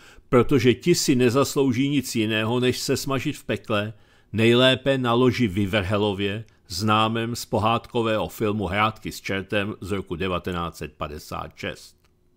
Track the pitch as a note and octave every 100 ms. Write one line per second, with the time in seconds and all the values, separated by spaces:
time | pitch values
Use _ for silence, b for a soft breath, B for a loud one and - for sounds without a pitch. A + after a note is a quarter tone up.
0 | B B - B2+ A2+ C#3 B2 A2+ - E3+
1 | - B2+ B2+ B2+ C3+ D3+ C#3 A#2 C#3 C#3+
2 | B2+ A#2 G#2+ A2 A2 B2 B2 B2 - C3+
3 | - C3 D#3 - - G#2+ - G#2 G#2 G#2+
4 | b b b G2 A2+ A#2+ C3 C3 C#3 C3+
5 | B2 A#2+ B2+ B2 A#2+ F2+ G2+ G#2 F2+ G#2
6 | G#2 F#2+ G2+ G#2 A2+ b - F2 G#2+ G#2+
7 | A2 A2+ A#2 A#2+ - A2+ G#2+ A2+ - B2
8 | A2+ G#2+ E2 - A2 G#2+ F#2 G2+ G#2+ -
9 | E2+ - - G2 F#2+ G#2+ G2+ - F#2 G2+
10 | F2 E2+ F#2+ F2 F#2 F2 E2+ - D#2 -
11 | D#2 D2 - E2+ E2 - G2+ - - _
12 | _ _ _